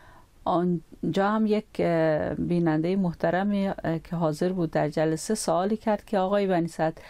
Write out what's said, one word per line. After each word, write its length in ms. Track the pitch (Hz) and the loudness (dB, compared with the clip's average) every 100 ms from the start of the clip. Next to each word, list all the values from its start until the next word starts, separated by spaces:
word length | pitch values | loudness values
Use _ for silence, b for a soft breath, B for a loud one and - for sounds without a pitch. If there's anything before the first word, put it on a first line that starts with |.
| b b b - | b b b -8
آنجا 840 | - 175 175 170 - - 165 185 196 | -2 0 2 -2 -4 -8 -4 0 0
هم 160 | 220 214 | 0 2
یک، 200 | 208 - - | 0 -2 -2
اه، 540 | 170 165 160 151 90 | 0 2 2 2 -2
بینندهٔ 600 | 151 165 175 165 156 170 196 | -4 0 2 2 2 0 0
محترمی، 720 | 180 160 170 175 202 202 196 | -2 0 0 0 0 0 -2
اه، 320 | - 160 165 | -2 -4 -4
که 160 | - 170 | -4 -2
حاضر 360 | 160 156 180 | -2 0 -2
بود 200 | 190 165 | 0 0
در 180 | 151 151 | 0 0
جلسه 460 | 160 160 160 - 220 | 0 0 0 -2 -2
سوالی 420 | - 165 196 220 | 0 0 2 0
کرد 280 | 226 208 - | 0 -2 -2
که 140 | 196 | -2
آقای 280 | 185 202 196 | 2 0 2
بنی 200 | 170 170 | 2 0
صدر، 340 | - 160 160 B | -2 -2 -2 B